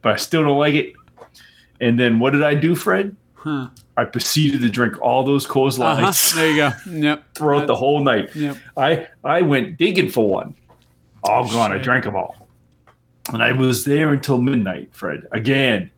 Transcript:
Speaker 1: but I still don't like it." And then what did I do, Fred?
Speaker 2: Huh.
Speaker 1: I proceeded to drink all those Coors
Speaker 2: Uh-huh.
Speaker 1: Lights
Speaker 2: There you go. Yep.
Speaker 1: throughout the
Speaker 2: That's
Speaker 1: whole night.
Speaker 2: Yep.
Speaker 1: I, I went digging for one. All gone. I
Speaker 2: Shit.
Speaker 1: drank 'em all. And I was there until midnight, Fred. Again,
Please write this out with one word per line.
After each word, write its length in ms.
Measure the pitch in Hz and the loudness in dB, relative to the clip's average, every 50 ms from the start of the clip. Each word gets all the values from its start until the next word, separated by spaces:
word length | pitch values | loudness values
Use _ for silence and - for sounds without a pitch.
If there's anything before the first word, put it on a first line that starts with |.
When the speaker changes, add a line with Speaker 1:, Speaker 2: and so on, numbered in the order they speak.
| - | -2
Speaker 1:
but 100 | 117 104 | 0 0
I 40 | |
still 260 | - - - - 165 156 | 0 -2 -2 0 2 2
don't 140 | 147 143 139 | 2 2 2
like 160 | 147 151 143 | 2 2 2
it." 180 | 151 - - - - _ _ _ - - - _ - - - _ _ _ _ _ - | 0 -2 -4 -10 -20 _ _ _ -20 -20 -20 _ -20 -20 -20 _ _ _ _ _ -2
And 180 | 127 120 120 120 | 0 0 2 2
then 180 | 123 120 113 113 | 2 2 2 2
what 120 | 120 135 139 | 2 2 2
did 100 | 143 151 | 2 2
I 120 | 147 147 | 2 2
do, 200 | 147 139 160 175 | 2 2 0 0
Fred? 420 | 160 - - 185 190 196 202 196 - _ _ _ | 0 -2 -2 -2 0 -2 -4 -8 -14 _ _ _
Speaker 2:
Huh. 340 | - - 156 151 139 127 120 - - - _ _ | -14 -10 -8 -8 -8 -8 -10 -16 -20 -20 _ _
Speaker 1:
I 80 | - 120 | -4 -4
proceeded 560 | - - 120 - - - 156 156 143 139 131 120 | -2 -4 -6 -4 -2 0 2 2 2 2 0 0
to 80 | 117 | 0
drink 280 | 101 120 120 113 - - - | 0 0 0 -2 -2 -2 -2
all 220 | 123 123 131 135 | 0 0 0 2
those 220 | 135 143 139 139 | 2 0 0 -2
Coors 320 | - - 135 131 135 127 127 | -2 0 0 2 2 0 0
Speaker 2:
Uh-huh. 240 | 123 156 156 139 165 | 0 0 0 2 2
Speaker 1:
Lights 280 | 196 185 - - - 165 | 2 2 0 -2 -2 0
Speaker 2:
There 160 | 165 160 160 | 0 2 2
you 60 | 151 | 2
go. 160 | 151 147 143 - - - 196 | 2 2 0 -2 -4 -10 -10
Yep. 340 | 175 156 151 147 151 147 - _ - | -6 -2 -2 0 -2 -2 -6 _ -8
Speaker 1:
throughout 260 | - 156 147 143 143 147 | -2 0 2 2 2 2
the 80 | 147 - | 0 0
Speaker 2:
That's 40 | - | 0
Speaker 1:
whole 240 | 127 139 147 147 143 | 0 0 0 2 2
night. 320 | 139 117 104 98 - - | 2 0 0 -2 -4 -6
Speaker 2:
Yep. 220 | 156 147 143 139 - - - - | -6 -6 -6 -6 -10 -16 -12 -4
Speaker 1:
I, 300 | - 135 147 165 - - - - _ - | -2 0 0 0 0 -4 -8 -14 _ -4
I 200 | 135 151 175 185 | -2 0 2 2
went 340 | 151 143 131 113 95 - | 2 2 0 0 -4 -2
digging 320 | - 165 208 180 180 - - | -2 0 0 2 0 0 0
for 180 | - 123 110 | 0 0 2
one. 280 | 101 95 - - - - - _ _ _ _ _ _ _ _ _ _ _ _ - | 2 0 -2 -4 -8 -12 -18 _ _ _ _ _ _ _ _ _ _ _ _ -2
All 220 | 98 104 120 127 110 | 0 2 2 0 0
gone. 220 | 110 117 117 104 98 | 0 0 0 0 0
I 20 | |
Speaker 2:
Shit. 60 | 98 - | -2 0
Speaker 1:
drank 220 | 123 123 127 113 | 0 0 0 0
'em 100 | 107 101 | -2 -4
all. 320 | 95 90 - - - - _ _ _ _ _ _ _ _ _ _ _ _ _ _ _ - - 123 | -4 -6 -8 -10 -18 -20 _ _ _ _ _ _ _ _ _ _ _ _ _ _ _ -10 -8 -2
And 100 | 113 113 | 0 0
I 100 | 120 120 | 2 2
was 320 | 131 131 127 123 120 - | 2 2 2 0 0 0
there 280 | 139 143 151 160 151 143 | 0 0 2 2 2 0
until 260 | 135 139 - 135 123 | 0 0 0 0 0
midnight, 480 | 123 131 139 123 104 95 90 73 - - _ | 2 0 0 0 -2 -2 -4 -8 -10 -16 _
Fred. 340 | - - 80 73 65 - - - | -10 -8 -8 -8 -10 -10 -10 -8
Again, 580 | 110 110 123 135 139 135 127 113 - 175 - _ | -4 -2 0 0 2 2 2 0 -2 -4 -8 _